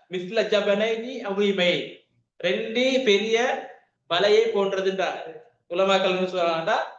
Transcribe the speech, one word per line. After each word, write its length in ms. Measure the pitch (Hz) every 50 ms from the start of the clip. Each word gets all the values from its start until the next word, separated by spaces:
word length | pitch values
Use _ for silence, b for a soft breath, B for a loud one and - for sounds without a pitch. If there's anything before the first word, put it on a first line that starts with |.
| _ -
"மிஸ்ல 320 | 175 180 180 185 226 226
ஜபனைனி 800 | 196 - 214 202 196 202 202 208 214 226 226 220 233 254 262 240 -
அவுமை", 760 | 202 190 202 208 196 190 185 180 180 165 139 - - - - _ _ _ _ _ _ _
ரெண்டு 640 | - - 185 208 220 - 226 220 247 254 262 262 254 262
பெரிய 640 | 214 202 220 214 220 226 226 247 277 - - - - - - _ _ _ _ _
மலையை 360 | - 170 180 202 208 208 220 233
போன்றதுன்றாங்க. 1000 | 226 - 202 196 190 190 190 190 190 190 190 170 151 - - - - - - - _ _ _ _ -
உலமாக்கள் 480 | 175 185 190 196 190 190 190 185 180
என்ன 40 | 185
சொல்றாங்கன்னா, 540 | 190 180 180 180 170 170 165 165 165 208 226 - - - -